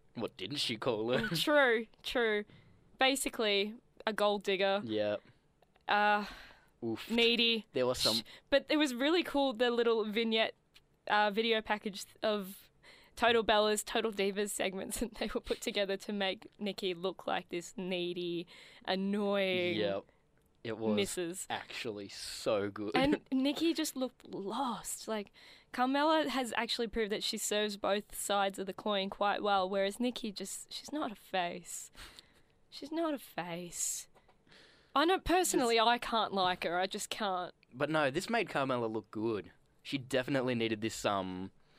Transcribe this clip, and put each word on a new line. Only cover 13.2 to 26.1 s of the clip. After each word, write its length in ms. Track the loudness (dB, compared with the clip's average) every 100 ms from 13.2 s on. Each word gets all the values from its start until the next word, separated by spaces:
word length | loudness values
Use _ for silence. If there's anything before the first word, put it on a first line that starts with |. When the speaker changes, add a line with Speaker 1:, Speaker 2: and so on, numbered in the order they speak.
| 4 4
Speaker 2:
Bellas, 420 | 6 4 4 2
Total 280 | 0 -2 0
Divas 380 | 0 0 0 -4
segments 480 | -2 -2 -4 -6 -4
<laughs> 20 |
that 160 | -6 -4
they 120 | -6
were 60 | -4
put 200 | -4 -4
together 360 | -2 -2 -2 -2
to 160 | -4
make 340 | -2 -2 -4 -10 -8
Nikki 360 | -6 -4 -4
look 320 | -2 -4 -4 -4
like 220 | -4 -4
this 260 | -8 -8 -8
needy, 720 | -4 -2 -2 -4 -4 -4 -6 -14 -20 -10 -4
annoying 880 | -2 0 0 0 2 2 2 0 0
Speaker 1:
Yep. 280 | 0 -2 -6 _ _ _ _ _
It 160 | -8 -2
was 160 | 2 2
Speaker 2:
missus. 500 | 0 -2 -4 -6 -6
Speaker 1:
actually 580 | -6 -6 -8 -6 -6 -10
so 640 | -10 -10 -4 2 2 2
good. 220 | -2 -2
Speaker 2:
And 240 | 2 2 0
<laughs> 80 | 0
Nikki 420 | 0 0 0 0
just 220 | 0 -4 -4
looked 360 | -6 -6 -10
lost. 760 | -8 -6 -4 -4 -4 -8 -8 -6
Like, 220 | -6 -6 -16 -20 -20 _
Carmella 520 | -2 2 4 4